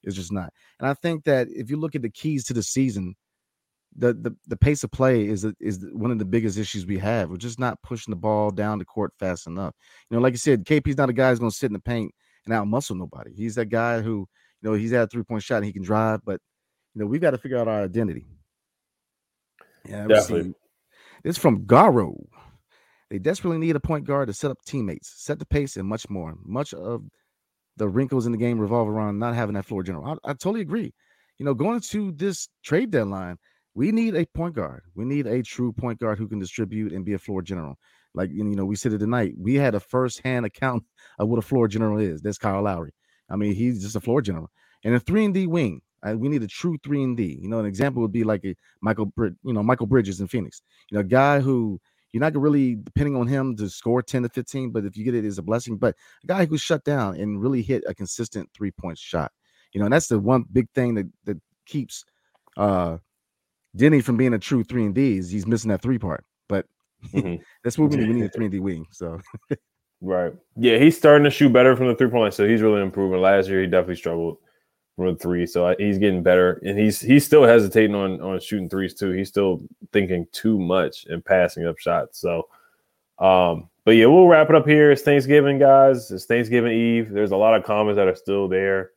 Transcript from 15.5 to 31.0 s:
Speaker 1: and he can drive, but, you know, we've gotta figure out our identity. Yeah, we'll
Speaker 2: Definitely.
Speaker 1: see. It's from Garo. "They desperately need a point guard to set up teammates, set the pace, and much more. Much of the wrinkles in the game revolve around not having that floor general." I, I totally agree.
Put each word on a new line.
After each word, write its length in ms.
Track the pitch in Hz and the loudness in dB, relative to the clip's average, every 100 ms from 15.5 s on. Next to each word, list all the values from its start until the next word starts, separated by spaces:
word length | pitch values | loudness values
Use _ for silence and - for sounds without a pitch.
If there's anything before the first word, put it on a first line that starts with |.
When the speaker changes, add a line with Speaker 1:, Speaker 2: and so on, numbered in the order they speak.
| 117 | -4
Speaker 1:
and 80 | 101 | -4
he 80 | |
can 100 | 98 | -8
drive, 380 | 92 107 104 - - | -2 0 0 -2 -6
but, 140 | 95 _ _ _ _ _ 107 | -10 _ _ _ _ _ -8
you 60 | |
know, 40 | 104 | -6
we've 140 | 143 | -2
gotta 160 | 170 127 | -2 -2
figure 200 | 135 127 | -6 -4
out 100 | 113 | -2
our 160 | 107 | -2
identity. 420 | 98 101 107 65 - - _ _ _ _ _ _ _ _ _ _ _ _ _ _ 104 | -4 -2 -4 -6 -14 -20 _ _ _ _ _ _ _ _ _ _ _ _ _ _ -16
Yeah, 180 | 101 107 | -10 2
we'll 120 | 107 | 2
Speaker 2:
Definitely. 300 | - 87 87 | 4 -2 -4
Speaker 1:
see. 40 | - _ _ _ _ _ _ | -12 _ _ _ _ _ _
It's 140 | - 175 | -8 0
from 280 | 165 101 98 | 2 2 4
Garo. 500 | 123 208 123 87 - - _ - _ _ _ _ _ _ | 6 6 4 -2 -8 -20 _ -20 _ _ _ _ _ _
"They 100 | 101 | -6
desperately 380 | 117 196 180 165 | -4 -4 -4 -4
need 160 | 165 147 | -2 -2
a 40 | |
point 260 | - 156 - | -2 -6 -4
guard 220 | 143 131 | -4 -4
to 60 | |
set 180 | 98 143 | -6 -8
up 120 | 127 - | -8 -10
teammates, 480 | 143 104 80 - - | -6 -6 -8 -16 -18
set 220 | - 147 | -10 -10
the 60 | - | -4
pace, 320 | 147 139 - | -4 -4 -8
and 100 | 95 | -8
much 220 | 110 - | -8 -8
more. 260 | 101 80 80 | -10 -10 -14
Much 300 | - 113 151 | -10 -8 -8
of 300 | - 92 117 101 _ _ _ _ _ _ _ | -10 -10 -10 -12 _ _ _ _ _ _ _
the 100 | 104 | -2
wrinkles 360 | 98 135 135 117 | -2 0 -2 -2
in 60 | |
the 60 | 117 | -2
game 220 | 120 117 | -2 -2
revolve 280 | 104 120 110 | -2 0 -2
around 320 | 107 107 101 | -2 -4 -4
not 160 | 120 117 | -4 -4
having 200 | 107 104 | -4 -6
that 100 | 95 | -8
floor 180 | 104 | -8
general." 220 | 92 82 95 156 | -8 -10 -10 -12
I, 80 | - | -10
I 20 | |
totally 280 | 139 185 226 | -8 -6 -6
agree. 320 | 165 214 202 _ | -6 -6 -8 _